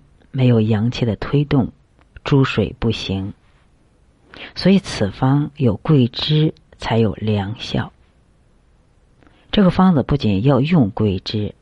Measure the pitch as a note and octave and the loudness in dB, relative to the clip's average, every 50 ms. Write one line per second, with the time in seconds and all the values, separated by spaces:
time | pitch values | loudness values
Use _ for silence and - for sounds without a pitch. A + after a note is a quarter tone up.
0 | - _ _ _ _ _ - C3 B2+ B2 A#2+ A2+ A2 G#2+ A2+ G#2 A2 A#2+ B2 - | -6 _ _ _ _ _ -4 0 2 2 4 2 2 2 0 0 0 -2 -2 -2
1 | B2+ A#2 G2+ - - - - C#3+ D3 C#3 - C#3 G#2 - - _ _ _ _ _ | -2 -2 -2 -4 -4 -2 -2 -2 0 0 0 0 0 -2 -4 _ _ _ _ _
2 | _ _ - - - - C#3+ C#3 C3+ B2+ - - G2+ - - - - A#2+ G#2+ - | _ _ -20 -16 -4 0 2 2 2 2 0 -2 -2 -2 -4 -4 -4 -4 -4 -4
3 | - - F#2+ G2 G2 G2+ - _ _ _ _ _ _ _ _ _ _ _ _ _ | -6 -6 -6 -6 -6 -8 -12 _ _ _ _ _ _ _ _ _ _ _ _ _
4 | _ _ _ _ _ _ - - - - - - - F3 G3 F#3 - - - - | _ _ _ _ _ _ -20 -20 -20 -18 -10 -2 2 2 2 2 2 -2 -6 -4
5 | A2 F#2+ - - C3 C3 C#3 D3 D3 - - - C#3+ A#2 G2 - - - D#3+ C#3 | -4 -4 -4 -2 0 2 2 2 0 -2 -4 -2 -2 -2 -2 -2 0 2 4 4
6 | B2 A#2 - - - - D3+ D#3 D3+ D#3 - _ _ _ - - - - A#2+ A2+ | 4 2 0 -4 -4 -2 0 0 0 0 -2 _ _ _ -18 -12 -8 -2 0 0
7 | A2+ G#2 - - G#2+ G#2+ G#2+ G2+ G2 G2 A2 - - - - - - - - _ | 2 0 0 -2 -4 -2 -2 -2 -4 -6 -8 -10 -10 -6 -6 -6 -6 -6 -12 _
8 | _ _ _ _ _ _ _ _ _ _ _ _ _ _ _ _ _ _ _ _ | _ _ _ _ _ _ _ _ _ _ _ _ _ _ _ _ _ _ _ _
9 | _ _ _ _ _ _ _ _ _ _ - - G3+ F3+ - - F#3 F#3+ F3+ C#3+ | _ _ _ _ _ _ _ _ _ _ 0 2 2 4 4 4 4 4 4 2
10 | A2+ - D3 C#3+ - G#2+ G2+ F#2+ A2+ C#3 C#3+ A#2+ C3 D#3 F#3 E3 B2 G2 - - | 0 0 -2 0 0 0 0 2 2 2 2 2 2 2 2 2 2 2 0 0
11 | A2 G#2+ F2+ F#2+ - - - G#2+ G#2 G2 - _ | -2 0 -2 -2 -6 -6 -6 -6 -6 -6 -8 _